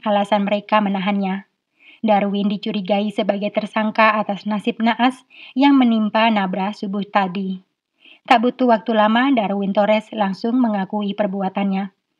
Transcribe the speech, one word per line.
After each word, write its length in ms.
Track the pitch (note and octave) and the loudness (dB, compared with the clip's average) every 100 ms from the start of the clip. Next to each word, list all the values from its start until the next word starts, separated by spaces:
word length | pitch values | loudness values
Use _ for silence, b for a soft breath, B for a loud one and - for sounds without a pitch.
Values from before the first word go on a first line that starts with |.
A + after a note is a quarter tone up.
| A3 | 0
alasan 400 | G3+ G3+ G#3+ G3+ | 0 0 0 0
mereka 320 | G#3 G3+ G#3+ | -4 0 0
menahannya. 720 | G3+ G3 F#3 G3+ F#3+ G3 - _ _ b b b | 0 -2 -2 -2 -2 -6 -10 _ _ b b b
Darwin 480 | A3 G3+ G3+ G3+ G3+ | 0 2 2 0 -2
dicurigai 640 | G#3 A3 G#3 F#3 G3+ G#3 | -2 -4 -6 -2 -2 -2
sebagai 400 | G#3 G3+ G3+ G#3 | -2 -2 -2 -4
tersangka 640 | G#3+ G#3+ A3 G#3+ G#3+ A3 G#3+ | -4 -4 -2 -2 2 2 2
atas 320 | G#3 G3 G#3 | -2 -6 -4
nasib 320 | G#3 A#3 - | -4 -4 -2
naas 480 | A3+ A3+ B3 B3+ B B B | 0 2 0 -2 B B B
yang 240 | - C#4+ C#4 | 2 4 6
menimpa 560 | B3 A3+ G#3+ A3 A3+ | 4 2 0 2 2
Nabra 400 | G#3 F#3+ F#3+ F#3+ | 2 0 -2 -6
subuh 320 | G#3 G3+ G3+ | -6 -6 -6
tadi. 560 | G3 G#3 F#3+ F#3+ F#3+ F#3 - _ _ b b b | -2 -2 -2 -2 -6 -8 -12 _ _ b b b
Tak 160 | - A#3+ | 2 2
butuh 320 | B3 - B3+ | 2 0 2
waktu 240 | A3 A#3+ A3+ | 2 2 2
lama, 400 | G#3+ A#3 C4+ B3+ | 2 2 2 2
Darwin 400 | F#3+ G3+ G3 G#3 | 0 -2 -2 0
Torres 320 | G3+ G#3+ G#3 A3 | 2 0 -2 -4
langsung 400 | G3 F#3+ A#3 B3+ | -4 -4 -2 0
mengakui 480 | A#3+ G3+ F#3+ G#3 G3+ | 0 -2 -4 -4 -4
perbuatannya. 800 | G3+ G#3 G3 F#3+ G3 G3 F#3+ G3 - _ | -2 -4 -4 -4 -4 -2 -2 -6 -12 _